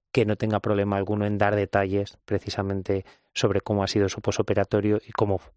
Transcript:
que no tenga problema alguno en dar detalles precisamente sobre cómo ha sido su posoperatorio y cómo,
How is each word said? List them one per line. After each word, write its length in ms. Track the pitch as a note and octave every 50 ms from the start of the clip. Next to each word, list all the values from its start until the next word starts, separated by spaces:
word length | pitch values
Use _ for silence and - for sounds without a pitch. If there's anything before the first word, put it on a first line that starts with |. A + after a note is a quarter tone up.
| _ _
que 140 | - - A2+
no 100 | G#2 G#2+
tenga 240 | - - A2 G#2+ G2+
problema 380 | - G#2+ G#2+ G2+ G2+ G2+ G2+ G2
alguno 280 | G2 F2+ G#2 G#2 G#2
en 120 | G#2 G#2 G2+
dar 180 | G#2 G2+ G#2+
detalles 640 | G#2 G2+ F#2+ - G2+ G2 F#2+ G2 G2+ G2+ - - - _
precisamente 800 | - G#2 G2 - - - - G2+ G2 G2 G2 F#2 - G2 F#2+ F#2+ - - _ _ _ -
sobre 260 | - - G#2+ G2 G2+
cómo 240 | - - G#2+ G2+ G2
ha 40 | G2
sido 200 | - G#2+ G2+ F#2+
su 140 | - -
posoperatorio 800 | - - G2+ - G#2 - G#2 G2+ G2 - - G#2+ G2 G#2 G#2 G#2 -
y 60 | -
cómo, 300 | - - A2 G#2 G2 F#2 - - -